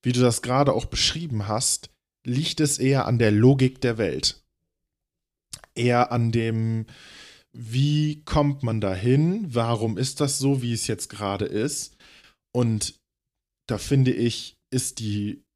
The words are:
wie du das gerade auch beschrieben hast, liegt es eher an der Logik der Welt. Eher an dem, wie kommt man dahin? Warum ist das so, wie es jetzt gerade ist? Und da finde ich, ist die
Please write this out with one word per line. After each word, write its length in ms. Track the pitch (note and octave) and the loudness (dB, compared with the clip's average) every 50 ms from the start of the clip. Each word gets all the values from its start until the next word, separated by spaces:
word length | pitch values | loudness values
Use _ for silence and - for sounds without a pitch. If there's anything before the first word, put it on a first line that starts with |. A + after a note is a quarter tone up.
| _ | _
wie 80 | B2 B2 | 0 2
du 80 | B2 | 4
das 220 | B2 B2 A2+ - - | 4 4 4 0 -2
gerade 300 | A#2+ B2 C3+ C#3+ C#3 F#2 | 0 2 2 4 4 2
auch 140 | A2 - | 0 -2
beschrieben 600 | - - - - - - D#3 E3+ D#3+ B2 G#2+ G2+ | -4 -4 -2 -2 -2 -2 -4 -6 -6 -4 -4 -4
hast, 440 | G#2 G#2+ A2 - - - - - - _ _ _ _ _ _ _ | -2 -2 -2 0 -2 -2 -4 -6 -14 _ _ _ _ _ _ _
liegt 340 | B2 A#2+ C3 E3 - - - | -4 -2 -2 -2 -2 -2 0
es 180 | D#3 C#3+ - - | 0 0 0 0
eher 280 | B2+ C3 C#3 C3+ A#2+ | 0 2 2 2 2
an 120 | - A#2+ A#2 | 0 2 2
der 120 | A#2+ G#2+ | 4 4
Logik 500 | G#2 G#2 A2+ B2+ C#3 C3+ C3 B2+ C3 - | 4 6 8 6 6 6 4 0 0 0
der 180 | - B2 A#2 G#2+ | -2 -2 0 0
Welt. 440 | A2 F2 C2 C2 - - - _ _ _ _ _ _ _ _ _ _ _ _ _ _ _ _ _ _ _ _ _ _ _ - - - _ _ | -2 -2 -2 -2 -4 -4 -4 _ _ _ _ _ _ _ _ _ _ _ _ _ _ _ _ _ _ _ _ _ _ _ -20 -20 -20 _ _
Eher 340 | - A#2 B2 A#2+ A#2+ B2 - | -2 0 2 4 4 2 2
an 220 | B2 A#2+ A#2 A#2 A2+ | 2 0 0 0 0
dem, 540 | A#2+ A2+ A2+ A2+ A2+ A2+ A2+ A2+ A2+ A2 - - - - - - - - - - - _ _ _ | 0 0 0 -2 -2 -2 -2 -2 -4 -6 -8 -14 -20 -20 -20 -20 -20 -20 -20 -20 -20 _ _ _
wie 720 | - A#2+ A2 A2+ C3 C3+ D3 D3 D3+ D3+ D3+ D3+ D3+ - | -16 -12 -4 0 0 2 2 2 0 0 -2 -4 -6 -8
kommt 380 | - - D#3+ D3 D3 C#3+ C#3 - | -2 2 2 2 2 0 -2 -4
man 180 | A#2 A2+ A2 | -4 -2 -2
dahin? 760 | G#2 G2 F#2+ F#2 G2 B2 B2+ C#3 D#3 E3+ F#3 A3+ G#3+ D#3+ A#2 | -2 -2 -2 0 2 2 4 4 4 2 0 -2 -6 -4 -2
Warum 420 | A#2+ A#2 A#2 A#2 G#2+ A2 A2+ A2 F2+ | -2 0 0 0 0 0 -2 -2 -2
ist 220 | B2+ C3 - - | -4 -6 -2 -2
das 180 | D3+ C#3 C#3 - | -2 -2 -2 -2
so, 240 | C3+ C#3 C#3 C3 A#2+ | 0 0 0 0 -2
wie 100 | A#2+ A#2 | -4 -4
es 140 | A2 - | -4 -4
jetzt 220 | - A2 - - - | -4 -6 -6 -6 -14
gerade 360 | - G2+ G#2 G2 G2+ G2 G#2 | -10 -6 -4 -4 -2 -2 -4
ist? 520 | - - G#2+ A2+ D3 D3 - - - _ _ - - - - _ - _ _ _ _ _ | -2 -2 -2 -2 -2 -4 -6 -10 -12 _ _ -20 -20 -20 -20 _ -20 _ _ _ _ _
Und 440 | B2 B2 A#2 A2+ G#2+ - - - _ _ _ _ _ _ _ _ _ _ _ _ _ _ - | 0 0 0 0 -2 -4 -6 -10 _ _ _ _ _ _ _ _ _ _ _ _ _ _ -6
da 80 | A#2 | -6
finde 360 | G2+ - - C#3+ C3+ C3 B2+ B2 | -6 -2 0 2 4 4 4 2
ich, 440 | - A#2 A#2+ A2+ - - - _ _ _ _ - | 2 0 -2 -2 -4 -12 -16 _ _ _ _ -4
ist 260 | B2+ B2 - - - | -4 -4 -4 -8 -8
die 440 | A2+ G#2+ G#2 G#2 G#2 G#2 - - _ _ _ | -6 -4 -4 -4 -4 -6 -8 -10 _ _ _